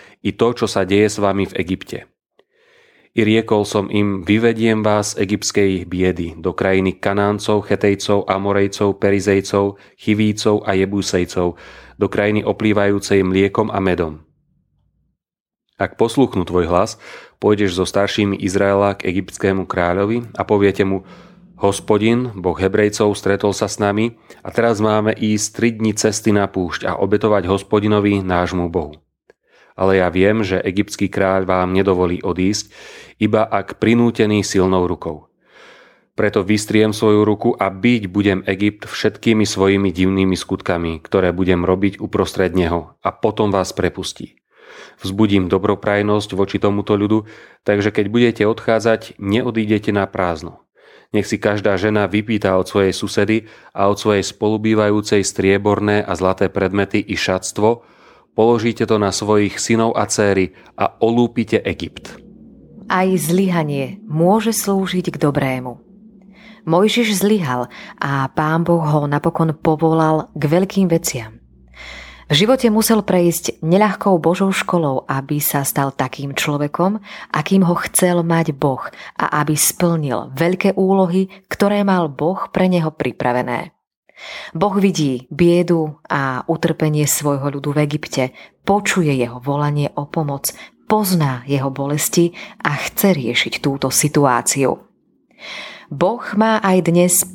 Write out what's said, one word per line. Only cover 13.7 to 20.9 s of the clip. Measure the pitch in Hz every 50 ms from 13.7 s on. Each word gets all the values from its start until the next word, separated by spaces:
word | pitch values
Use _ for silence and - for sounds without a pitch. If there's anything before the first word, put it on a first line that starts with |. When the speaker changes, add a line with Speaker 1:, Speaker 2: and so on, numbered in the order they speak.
| 107 101 95
Speaker 1:
medom. | 92 87 85 85 78 76 - - _ _ _ _ _ _ _ _ _ _ _ _ _ _ _ _ _ _ _ _ _ _ _ _ _ _ _ _ _ _
Ak | - 101 - - -
posluchnú | 117 113 - 143 127 - - 98 87
tvoj | - 90 90 85 80
hlas, | 87 90 107 - - - - - - - - - _ -
pôjdeš | - 104 107 101 104 95 87
so | 92
staršími | 90 - - 98 101 98 - 110 104 101 98 -
Izraela | - 95 92 98 101 98 98 98 101 101 98
k | - - 95
egyptskému | 90 98 92 - - - - 98 95 95 92
kráľovi | - - 92 87 87 90 98 101 107 117 120 120 113 - -
a | 90
poviete | - 107 101 101 98 95 - 98
mu, | 95